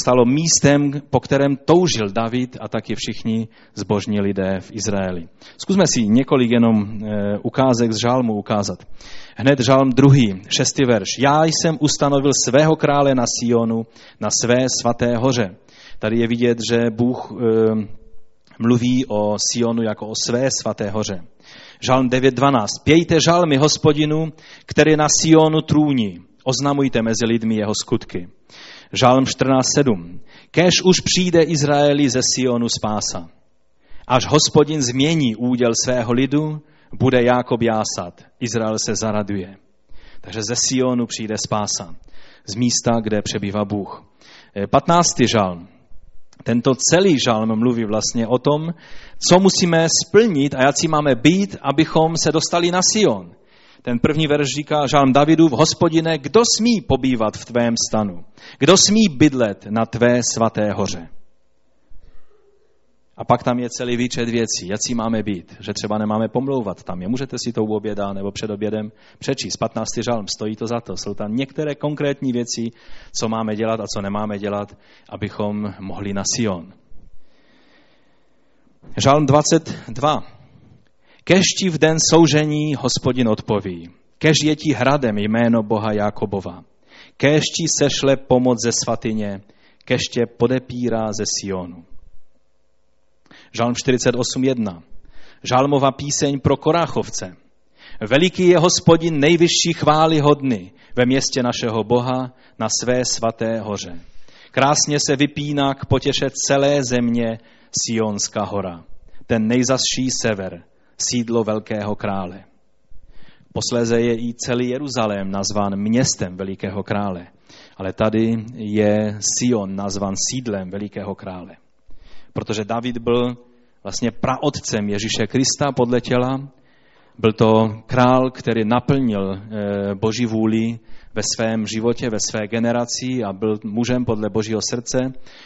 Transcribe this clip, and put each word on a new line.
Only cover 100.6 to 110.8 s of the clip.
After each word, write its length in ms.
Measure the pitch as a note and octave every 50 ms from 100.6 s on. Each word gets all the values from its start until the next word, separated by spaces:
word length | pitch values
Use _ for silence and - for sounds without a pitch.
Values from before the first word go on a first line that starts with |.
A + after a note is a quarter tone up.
| F2+ F#2+ - _ _ - -
ve 100 | B2 B2
městě 380 | B2 C3 C3+ - - - C3 B2
našeho 400 | B2 A2+ - - A#2 G#2+ A2+ G#2+
Boha, 480 | G#2+ A#2+ B2 B2 B2+ B2+ B2+ B2+ B2+ - _ _ _ _ -
na 80 | A2+ A2 - -
své 240 | - A#2 B2 B2+ B2
svaté 540 | A#2+ - - A2+ A2+ A2+ - A#2 A2+ A2+ A2+
hoře. 400 | G#2+ A2 G2+ F#2 F#2+ F2+ - - - - - - - - - - - -
Krásně 460 | - C3 C3+ C#3 D3+ - - D3+ D3 C#3+ - -
se 80 | C#3+
vypíná 580 | C3 D3 C#3+ - D3 D3 D3 D3 C#3+ C#3 C#3 C3+
k 120 | - -
potěše 400 | - C#3 B2+ - C#3+ B2+ - C#3 C3+ - - - -
celé 360 | C#3 C#3 C#3 C#3 D3 D3 C3+
země 560 | A#2+ B2+ B2 A#2+ A#2+ A#2 A#2+ A#2 A2+ A2+ A2 - _ _ _ _ _
Sionská 720 | - - - - A2+ A2 A2 G#2+ G#2 G2+ - - - A2 G2+
hora, 400 | F#2+ G#2 G2+ F#2+ F#2 E2+ E2 - - - - - - - - - -
ten 200 | A#2 A2 G#2+ A2
nejzasší 640 | B2 B2+ B2 A#2 C3 B2 - - - C3 B2+ C3 - -
sever, 420 | - A2+ G#2+ G2 F#2+ F#2 F2+ E2+ - _ _ _